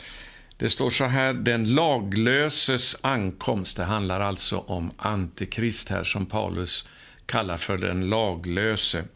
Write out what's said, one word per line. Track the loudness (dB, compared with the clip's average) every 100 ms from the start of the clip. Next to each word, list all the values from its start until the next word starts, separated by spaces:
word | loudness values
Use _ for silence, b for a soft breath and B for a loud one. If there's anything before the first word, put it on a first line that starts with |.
| B B B B B -4
Det | 0
står | 2 2
så | 2
här: | 2 4 2
"Den | 2 2 2 4
laglöses | 4 4 2 2 2 4 4 2 0 0 0 0 0
ankomst", | 0 2 0 -2 -2 0 0 0
det |
handlar | 0 0 0 0
alltså | 0 -2 -2 -4
om | -2 -4 -4 -4
antikrist | -2 0 -2 -4 -6 -2 -2 -2 -2
här, | -2
som | -2 -2 -2
Paulus | -2 -2 -2 -2 -2 B B B B -4
kallar | -2 0 -2
för | -2 -2
den | 0 0 2
laglöse. | 2 0 -2 -2 0 0 0 0 -2 -6